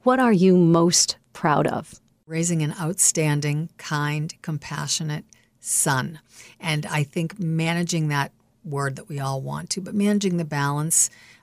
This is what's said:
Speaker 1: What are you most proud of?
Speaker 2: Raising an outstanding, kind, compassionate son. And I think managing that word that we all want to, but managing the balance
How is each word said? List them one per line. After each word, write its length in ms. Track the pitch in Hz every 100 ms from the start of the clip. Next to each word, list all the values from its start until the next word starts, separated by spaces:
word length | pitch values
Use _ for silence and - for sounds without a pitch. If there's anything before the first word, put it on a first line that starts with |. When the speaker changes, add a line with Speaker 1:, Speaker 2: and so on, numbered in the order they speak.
Speaker 1:
What 160 | 254 262
are 120 | 240
you 240 | 190 190 180
most 640 | 165 165 175 - - - _
proud 320 | - 165 143 -
of? 340 | - 151 - _ _ -
Speaker 2:
Raising 340 | 160 170 165
an 140 | 147 -
outstanding, 920 | 160 202 - 165 151 147 147 147 165 -
kind, 560 | - 147 147 151 156 -
compassionate 840 | - 151 - 147 143 - 156 151 - _ _ _
son. 600 | - - 160 131 139 156 _ - - -
And 260 | 175 151 175
I 180 | 151
think 360 | 143 180 165 -
managing 680 | 165 160 165 170 175 165 151
that 220 | 143 139 _ _ _
word 320 | 160 139 139 131
that 120 | -
we 100 | 143
all 220 | 135 135
want 300 | 139 147 175
to, 100 | 190
but 140 | 185 208
managing 420 | 202 208 196 175
the 80 | 151
balance 640 | 147 143 147 156 - - - - -